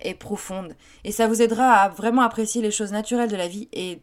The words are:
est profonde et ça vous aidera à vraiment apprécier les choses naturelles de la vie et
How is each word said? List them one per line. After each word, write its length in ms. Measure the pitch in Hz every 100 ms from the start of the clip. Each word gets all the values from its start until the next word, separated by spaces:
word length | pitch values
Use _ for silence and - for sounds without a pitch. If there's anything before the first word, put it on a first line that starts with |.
est 140 | -
profonde 640 | 180 - 208 - 190 180 - _ _
et 80 | 190
ça 140 | 208 226
vous 160 | 220
aidera 300 | 233 220 254
à 160 | 220 196
vraiment 340 | 190 214 247
apprécier 400 | 233 226 214 240
les 80 | 214
choses 220 | 208 208
naturelles 380 | 208 220 240 233
de 60 | 202
la 120 | 175
vie 200 | 196 233
et 300 | - 185 175